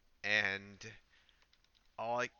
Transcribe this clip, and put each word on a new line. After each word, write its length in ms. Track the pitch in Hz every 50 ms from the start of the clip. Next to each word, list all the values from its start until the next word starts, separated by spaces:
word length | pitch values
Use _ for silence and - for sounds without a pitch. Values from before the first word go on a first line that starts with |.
| - _ - _ -
And 600 | 101 104 107 104 98 98 98 98 101 101 95 - 110 104 - - _ - - - _ _ _ _ _ - _ _ _ _ _ _ _ _ -
all 240 | 110 113 120 123
I, 80 | 123 123 - -